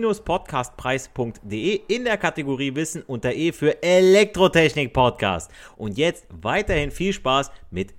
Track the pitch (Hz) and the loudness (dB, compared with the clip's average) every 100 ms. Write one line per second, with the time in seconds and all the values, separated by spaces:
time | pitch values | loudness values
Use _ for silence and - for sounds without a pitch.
0 | 226 208 - 175 - 139 123 - 127 131 | -2 -2 -2 -4 -2 -6 -6 -6 -4 -4
1 | - - 117 - 101 107 156 214 - 240 | -4 -6 -6 -6 -10 -4 -2 -2 -2 -2
2 | 240 202 170 - 139 131 139 135 160 160 | -2 -2 -2 -4 -4 -2 -2 -4 -6 -8
3 | - 123 123 123 165 - 151 - 170 180 | -8 -4 -4 -2 -4 0 -2 0 2 6
4 | 185 196 208 175 185 - 156 151 131 135 | 8 6 4 4 4 6 4 2 -2 2
5 | 123 - 101 87 - - - - 107 98 | 2 2 -2 -2 -6 -18 -20 -12 -8 -2
6 | 165 165 _ 85 98 170 208 165 147 - | -2 -2 _ -10 -4 -2 0 -2 -2 -2
7 | 185 196 - 135 - - - 90 95 | -4 -2 0 0 0 -10 -10 -8 -8